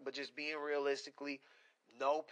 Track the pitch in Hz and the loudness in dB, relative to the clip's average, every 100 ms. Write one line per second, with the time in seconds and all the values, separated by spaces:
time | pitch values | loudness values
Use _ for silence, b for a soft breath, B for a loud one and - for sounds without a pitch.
0 | 143 139 135 - 151 156 147 147 139 139 | -2 -4 -6 -4 -4 -2 0 2 4 2
1 | - - 143 139 - b b b _ 120 | -2 -8 -6 -6 -10 b b b _ 0
2 | 135 151 151 | 2 2 0